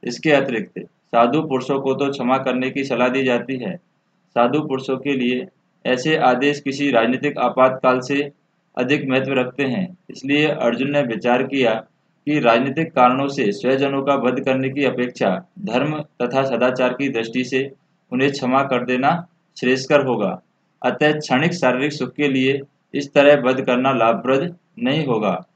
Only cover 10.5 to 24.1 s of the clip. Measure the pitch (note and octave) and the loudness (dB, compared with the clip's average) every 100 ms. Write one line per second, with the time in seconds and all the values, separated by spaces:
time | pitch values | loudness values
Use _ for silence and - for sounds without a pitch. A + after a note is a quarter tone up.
10.5 | - A#2+ A#2+ C3+ D3 C3 A2 B2 B2 C#3 | 0 -2 0 -2 0 0 -2 0 0 0
11.5 | C#3 A#2+ A2 - _ _ _ - D3+ A#2+ | 0 0 0 -6 _ _ _ -4 0 4
12.5 | A#2 C#3 C3+ D#3+ - B2 C3 C#3 C3+ A2+ | 4 2 -2 -2 4 4 4 -2 -2 -2
13.5 | G2+ B2 C3+ C#3 C#3 C3+ C#3 A#2+ B2+ C3+ | 0 0 0 0 -2 0 0 0 -2 -2
14.5 | C3 C3 C3 C3+ A#2+ B2 - G#2+ F2+ - | -2 -2 0 -2 0 -6 -2 -2 -2 -6
15.5 | - G2 A#2 D3 D#3 D3+ _ A#2+ C3+ C3+ | -12 -4 -2 -2 -4 -8 _ -4 -2 -2
16.5 | A#2+ B2 B2 B2 B2 C#3 A#2 A2+ B2+ B2+ | 0 0 2 -2 0 -4 -2 -4 -4 -2
17.5 | C3 C3+ - _ _ _ B2+ C#3 C#3 B2+ | -2 -2 -8 _ _ _ -2 0 0 0
18.5 | C3 C#3 B2 A#2+ B2+ C#3 E3+ - _ _ | 0 2 -2 0 0 2 0 -4 _ _
19.5 | - B2 C3 C3+ D3 C3+ A2+ G2 F#2 _ | -6 0 0 4 2 4 0 -2 -4 _
20.5 | _ _ _ B2+ A#2+ D3+ D3+ - B2+ E3 | _ _ _ -4 0 0 0 0 0 0
21.5 | - C3 B2 D3 - B2+ - C#3+ C3 C3 | 0 0 0 -2 -4 -8 -2 -2 2 0
22.5 | C#3 C3+ _ _ C#3 C#3+ D3 C#3+ C#3+ B2 | 0 -6 _ _ -8 0 4 6 6 4
23.5 | C3 C3 B2 C3 B2+ A2+ | 0 0 0 2 2 2